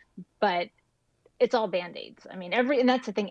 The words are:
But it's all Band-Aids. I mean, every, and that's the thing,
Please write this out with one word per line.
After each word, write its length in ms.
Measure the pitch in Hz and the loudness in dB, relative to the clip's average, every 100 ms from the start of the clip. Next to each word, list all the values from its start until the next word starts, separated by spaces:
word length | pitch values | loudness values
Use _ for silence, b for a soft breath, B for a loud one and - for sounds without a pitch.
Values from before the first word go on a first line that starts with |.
| b - - - | b -20 -16 -2
But 280 | 208 175 175 _ _ _ _ _ _ - | 0 0 -4 _ _ _ _ _ _ 0
it's 140 | 233 | 2
all 140 | 240 214 | 2 0
Band-Aids. 580 | 175 175 - - - - | -2 -4 -12 -16 -18 -16
I 60 | 185 | -12
mean, 160 | 180 | -4
every, 280 | 214 247 240 | 0 2 4
and 100 | 254 | 4
that's 160 | 254 240 | 2 0
the 80 | |
thing, 160 | 202 196 | -4 -4